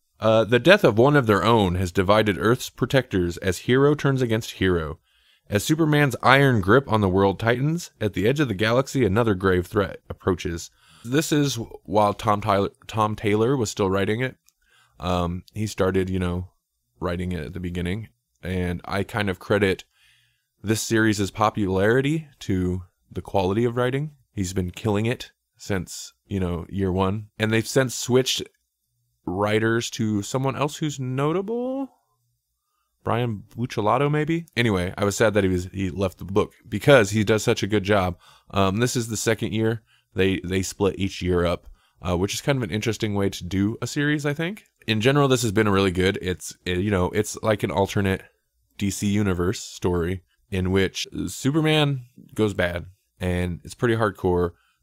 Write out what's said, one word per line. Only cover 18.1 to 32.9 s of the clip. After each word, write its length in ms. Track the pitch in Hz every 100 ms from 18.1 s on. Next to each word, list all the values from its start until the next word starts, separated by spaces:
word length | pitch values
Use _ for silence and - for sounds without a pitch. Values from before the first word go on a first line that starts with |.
| _ _ _
and 360 | 87 92 87 87
I 180 | - 98
kind 260 | 95 113 101
of 120 | 90
credit 420 | - 101 98 87 - _ _ _ _ _ _ _
this 220 | 98 110
series' 480 | - 113 110 104 95
popularity 960 | - 107 - 95 95 101 127 139 160 156 -
to 420 | - 92 90 92 90 _ _
the 100 | 92
quality 420 | - 98 92 101
of 120 | 120 120
writing. 340 | 123 135 151 - _
He's 200 | 104 92
been 200 | 95 90
killing 340 | - 110 104 113
it 240 | 127 - _ _ _
since, 580 | - 98 80 - - _ -
you 140 | 98
know, 260 | 87 85 -
year 220 | 98 95
one, 380 | 92 95 107 104 -
and 140 | 110
they've 120 | 113
since 300 | 110 139 131
switched 480 | - - 123 131 - - _ _ _ _ _ _ _
writers 640 | - 90 104 107 113 117 -
to 300 | - 110 104
someone 360 | 104 131 135 113
else 220 | 147 -
who's 200 | 156 139
notable. 920 | 127 131 147 175 196 233 247 269 269 _ _ _ _ _ _ _ _ _ _